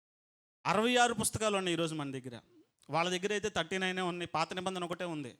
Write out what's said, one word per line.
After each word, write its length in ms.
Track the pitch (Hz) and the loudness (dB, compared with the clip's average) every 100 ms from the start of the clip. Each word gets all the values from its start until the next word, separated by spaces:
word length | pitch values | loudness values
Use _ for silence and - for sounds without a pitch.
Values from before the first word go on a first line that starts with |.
| _ _ _ _ _ _ 135 | _ _ _ _ _ _ 2
అరవై 300 | 185 233 247 | 4 4 6
ఆరు 180 | 240 | 6
పుస్తకాలు 440 | 226 - - 214 202 | 4 0 0 2 2
ఉన్నాయి 160 | 185 | 2
ఈరోజు 220 | 165 165 156 | 0 0 -2
మన 160 | 139 | -6
దగ్గర. 280 | 135 123 117 - - _ _ - | -6 -10 -14 -18 -20 _ _ -4
వాళ్ళ 200 | 147 175 | 0 0
దగ్గర 220 | 180 196 | 0 -2
అయితే 180 | 208 208 | -2 -2
థర్టీ 280 | 190 160 190 | -2 -2 -2
నైనే 240 | 185 185 | -2 0
ఉన్నాయి, 260 | 185 175 170 | -2 -4 -4
పాత 260 | 156 160 | -2 -2
నిబంధన 300 | 185 185 185 | -2 -4 -4
ఒకటే 220 | 175 175 180 | -4 -4 -6
ఉంది. 320 | 156 131 - | -6 -8 -14